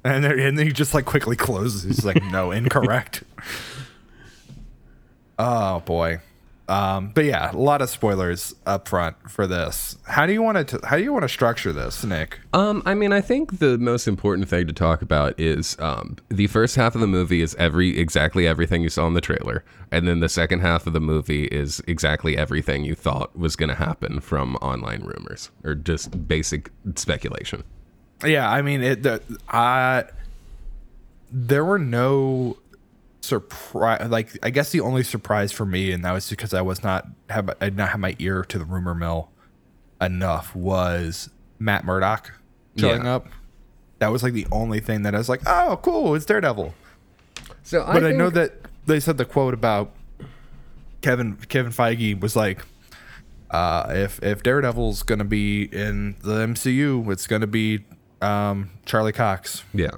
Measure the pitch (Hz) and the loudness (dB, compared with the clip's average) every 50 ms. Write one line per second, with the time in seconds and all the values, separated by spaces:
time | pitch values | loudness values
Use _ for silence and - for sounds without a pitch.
0 | - 123 139 135 147 143 151 127 135 139 139 151 151 156 135 135 151 - - 151 | 2 2 2 4 4 4 4 4 2 2 2 2 2 2 2 0 0 2 2 0
1 | 135 - - 143 - 110 117 - - 135 117 92 104 123 104 101 87 95 110 - | 0 2 0 0 2 2 -2 0 0 0 0 0 0 -2 -2 -2 -2 0 0 0
2 | - 101 92 85 101 95 92 95 92 90 92 110 117 127 - 143 - - 113 127 | 2 0 0 0 -2 -2 -2 0 0 0 -2 0 0 2 2 2 4 4 2 0
3 | - - - - - - - - - - - - - - - - 131 - - - | -2 -6 -12 -14 -14 -16 -20 -18 -14 -12 -12 -12 -12 -14 -14 -14 -16 -16 -20 -20
4 | - - - - - - - - - - - - - - - - - - - - | -20 -20 -20 -20 -20 -20 -20 -20 -20 -20 -20 -20 -20 -20 -20 -20 -20 -20 -20 -20
5 | - _ _ _ _ _ _ - 113 123 120 113 104 95 92 85 - - 82 85 | -20 _ _ _ _ _ _ -2 0 0 2 2 2 0 -2 -2 -2 0 0 2
6 | 82 82 85 82 - - _ _ _ - - - - - 95 101 101 95 95 98 | 2 0 -2 -4 -8 -18 _ _ _ -20 -20 -18 -4 0 0 2 2 0 0 -2
7 | 95 104 - 160 151 143 127 80 78 - - 82 131 143 147 143 135 120 - - | -4 0 2 2 2 4 2 0 -2 -2 0 2 2 4 4 2 0 -2 -2 0
8 | - 107 98 95 92 87 87 87 - - - _ - 95 98 95 - - - 90 | 0 2 2 2 2 0 -2 -4 -6 -10 -12 _ -2 -2 -2 -2 -2 0 0 0
9 | 85 82 80 _ _ - - - 101 90 90 87 80 - - - - - - - | 0 0 -4 _ _ -10 -4 -2 -2 0 0 -2 -2 -2 -4 -6 -8 -8 -12 -14
10 | - - - 143 151 175 208 220 226 226 214 185 147 - 127 - - - 135 160 | -10 0 2 2 4 4 4 2 2 2 2 0 0 -2 -4 -8 -2 0 2 2
11 | 208 277 285 247 160 135 - - 127 117 117 - - 98 78 71 60 60 - - | 2 0 0 0 -2 -2 0 2 2 2 2 0 -2 -4 -2 -2 -4 -6 -6 -6
12 | - 107 92 78 80 - - - - - - 180 196 214 214 196 - 180 196 208 | -4 -2 -2 -2 -4 -6 -8 -16 -8 0 2 2 2 2 0 0 0 0 0 2
13 | 208 202 196 202 196 - 233 277 320 - 190 180 160 135 123 117 120 120 120 120 | 2 4 2 2 2 2 0 0 0 -4 0 2 4 4 4 4 2 0 0 2
14 | - 117 101 - - 101 98 92 98 - - 87 90 78 78 - 90 82 80 - | 2 0 0 2 2 0 2 2 0 0 0 0 0 0 0 2 2 2 2 2
15 | - - 78 76 73 71 - - 80 82 76 73 80 - - - 80 80 65 55 | 2 2 2 2 2 2 0 0 0 0 2 0 -2 -4 -4 -4 -4 -4 -4 -4
16 | 50 - - - _ _ 110 95 101 101 - 110 113 123 - 135 120 117 - 113 | -6 -10 -12 -14 _ _ 0 2 2 4 4 4 2 4 4 4 2 2 4 2
17 | 113 101 95 90 90 82 90 85 80 80 - - 87 82 73 87 92 92 - - | 2 4 4 2 2 4 2 2 2 0 0 0 0 2 4 4 4 4 4 2
18 | 85 80 - 82 76 80 - 95 85 82 80 78 85 80 87 82 82 80 - - | 0 2 2 2 2 2 2 4 4 4 4 2 2 2 2 2 0 0 0 0
19 | 80 82 85 87 80 - 78 - - - 58 76 - - - - - - - 85 | 0 2 2 0 0 0 -4 -4 -2 -4 -6 -6 -6 -10 -20 -20 -10 -2 -2 0
20 | 85 90 85 85 85 82 - 90 82 82 92 87 92 87 85 82 - 85 80 78 | 2 2 2 2 2 2 2 0 2 2 2 2 2 2 2 2 0 0 0 0
21 | 78 78 78 78 71 - 76 73 73 - - 73 71 71 - - - - 82 78 | 2 2 0 0 0 0 -2 -2 0 -2 -2 -2 -2 -4 -6 -6 -4 -4 -2 0
22 | - 76 76 - - 80 71 - 76 - 69 78 73 - 69 69 73 73 80 - | 2 0 0 0 0 0 0 0 0 0 0 -2 0 0 -2 -2 -2 -4 -4 -2
23 | - 73 67 67 - - _ - 85 80 78 - 80 76 64 - 73 80 78 - | -2 -2 -2 -2 -4 -6 _ -2 -2 -2 0 0 -2 -2 0 -2 -2 -2 -2 -6
24 | - - - 71 - - - 71 67 64 64 - - 69 65 60 58 - 55 52 | -6 -6 -6 -8 -4 -4 -2 -2 -2 -2 -4 -4 -4 -4 -4 -4 -6 -8 -8 -8
25 | - 50 50 50 50 50 - - - - _ _ - 78 73 73 76 85 80 78 | -10 -10 -12 -12 -12 -14 -14 -14 -14 -18 _ _ -6 -6 -4 -4 -2 -2 -2 -2
26 | - - - 90 80 - 78 80 78 - 78 73 - - - - - 98 82 - | -4 -6 -8 -8 -2 0 0 0 0 0 -4 -4 -6 -10 -20 -10 -8 -8 -6 -4
27 | - - 78 - - 65 - - - - - - - - - - - _ _ _ | -2 -2 -2 -2 -4 -6 -6 -6 -8 -8 -8 -10 -10 -16 -18 -20 -20 _ _ _
28 | _ _ _ _ - 151 156 143 123 104 107 139 143 143 143 135 123 127 135 104 | _ _ _ _ 0 2 2 4 4 2 2 2 2 0 0 2 2 0 0 2
29 | 127 135 117 - - - 113 - - - - 117 120 123 127 131 127 127 131 127 | 2 0 0 0 -6 -12 -14 -14 -10 -2 2 2 4 4 4 4 4 4 2 2
30 | - - - - - - - - - - - - - - - - - - - - | 0 -4 -10 -14 -14 -14 -14 -16 -18 -20 -18 -16 -14 -14 -14 -14 -18 -20 -20 -20
31 | - - _ - - - 127 131 120 117 139 143 156 180 202 202 156 123 117 120 | -20 -20 _ -20 -18 -8 -6 -4 2 2 2 4 4 2 2 2 2 0 2 2
32 | 123 131 139 139 135 135 131 127 127 120 - - _ _ - _ _ _ _ _ | 4 4 4 2 2 2 0 0 -2 -2 -4 -8 _ _ -20 _ _ _ _ _
33 | _ - _ _ - - 135 104 - - - - - - - - 95 113 113 - | _ -20 _ _ -4 -2 -2 -2 -2 -6 -16 -16 -16 -10 -2 0 2 2 2 2
34 | - 117 117 113 110 - - - - 113 127 143 139 - - 165 107 - 131 127 | 0 0 0 0 0 -4 -8 -6 -4 0 0 0 0 2 0 0 0 2 0 0
35 | 123 - - 107 - - 107 104 101 101 - - 110 95 90 92 98 95 90 87 | 0 -2 -4 -8 -2 0 2 2 2 0 -2 -4 -2 -2 0 0 0 0 -2 -2
36 | 87 90 90 95 - - 110 - - 104 98 92 92 92 92 - - 101 95 87 | -2 -2 -2 -2 -4 -6 -8 -8 -6 -2 -2 0 0 0 -2 -2 -2 -2 -2 -2
37 | - - - _ _ - 107 110 101 95 - - - 101 95 101 101 90 - 101 | -4 -8 -18 _ _ -6 -4 -4 -4 -4 -4 -4 -4 -4 -2 -2 -2 -2 -2 -2
38 | 95 95 - - 78 95 95 92 90 - - 95 80 78 92 92 90 87 85 85 | -4 -4 -4 -4 -4 -2 -2 -2 -4 -4 -6 -6 -6 -4 -4 -4 -2 -2 -2 -2
39 | 85 82 82 82 78 - _ _ _ _ _ _ _ _ _ _ _ _ _ _ | -2 -2 -2 -4 -6 -8 _ _ _ _ _ _ _ _ _ _ _ _ _ _
40 | 92 92 92 90 95 92 82 80 - - - 92 87 95 95 92 90 87 87 87 | -2 0 0 0 0 0 0 0 -4 -8 -8 -4 -2 0 2 2 2 2 0 0
41 | 85 82 82 - - - - - - _ _ _ 113 107 101 - - 90 92 95 | -2 -4 -6 -8 -12 -14 -16 -20 -20 _ _ _ 0 0 0 0 0 0 0 2
42 | 95 98 110 110 - - - - _ _ _ _ _ _ _ - 107 123 117 117 | 2 2 2 0 -4 -14 -20 -20 _ _ _ _ _ _ _ 2 2 2 2 2
43 | 120 123 127 127 - - - - - - _ - - - _ - _ _ _ _ | 2 0 0 0 -2 -6 -20 -20 -20 -20 _ -20 -20 -20 _ -20 _ _ _ _
44 | 107 107 113 123 120 127 120 110 - - 104 107 113 113 107 104 - - 110 107 | 0 2 2 2 0 0 0 0 -2 -2 -2 0 0 0 -2 -2 -2 -2 -2 0
45 | 101 104 101 104 120 120 127 127 143 - - 349 359 339 196 - - 359 339 320 | 0 0 0 0 0 0 -2 0 2 2 2 4 4 2 0 0 0 0 0 2
46 | 294 165 147 156 151 - 208 214 175 143 117 101 85 78 80 _ - - - _ | 2 2 0 0 2 0 0 2 2 0 0 0 -4 -6 -8 _ -20 -20 -20 _
47 | _ _ _ _ _ _ _ - - - - - - - 170 165 - - 170 165 | _ _ _ _ _ _ _ -18 -18 -16 -20 -20 -10 0 0 0 2 4 4 4
48 | 160 160 156 - 170 180 165 175 165 - - - - - - - - 151 156 151 | 6 6 4 4 4 4 4 2 2 2 -2 -10 -20 -20 -20 -6 2 2 2 4
49 | 139 165 156 131 123 - - 143 135 127 123 113 117 113 107 101 104 - - - | 4 0 0 0 -2 0 2 2 2 2 0 2 2 2 2 2 0 -2 -8 -18
50 | - - - - - - - - - - - - - - - - - - - - | -20 -20 -18 -18 -18 -18 -18 -20 -20 -20 -20 -20 -20 -20 -20 -20 -18 -18 -14 -2
51 | - 147 123 123 120 110 98 - - - - 135 123 120 117 - 123 117 117 117 | 0 0 2 2 0 -4 -6 -8 -10 -2 0 0 0 0 0 2 2 2 2 2
52 | 117 107 104 95 92 107 - 113 110 98 95 - - - - - - - - - | 0 0 0 0 -2 0 2 2 2 2 -2 -4 -10 -20 -20 -20 -20 -20 -20 -20
53 | - - - - - - - - - - - 82 90 85 80 82 - - 71 92 | -20 -20 -20 -20 -20 -20 -20 -20 -10 -4 0 0 2 2 2 0 -2 -2 -2 -2
54 | 101 98 - - - 98 104 101 - 120 131 143 139 123 113 120 117 110 104 101 | -2 -2 -4 -2 -2 -2 -2 0 0 2 2 2 2 0 0 0 -2 -2 -2 -2
55 | - - 113 104 104 101 107 104 104 104 104 101 101 - - 98 104 104 101 104 | -2 -2 0 0 0 0 0 0 0 0 0 -2 -2 -4 -4 -4 -4 -2 -2 -2
56 | 101 101 98 - - 101 107 110 110 113 117 - - 131 127 131 147 147 135 123 | -4 -6 -8 -6 -4 -2 0 0 0 -2 -2 -2 0 0 2 2 2 2 0 0
57 | 113 107 95 92 - - 113 107 110 104 104 110 110 110 107 104 - _ - _ | 0 -2 -4 -4 -2 -2 0 0 0 0 0 0 0 0 0 -2 -4 _ -20 _
58 | _ _ _ _ - 104 104 101 104 104 101 98 95 90 90 - _ - - 110 | _ _ _ _ -2 0 0 0 0 0 -2 -2 -6 -8 -12 -16 _ -2 0 2
59 | 110 107 104 - 120 104 95 92 - - - - - - - 101 82 73 - | 2 2 0 2 0 0 0 -2 -6 -10 -12 -12 -12 -6 -2 -2 -2 -2 -4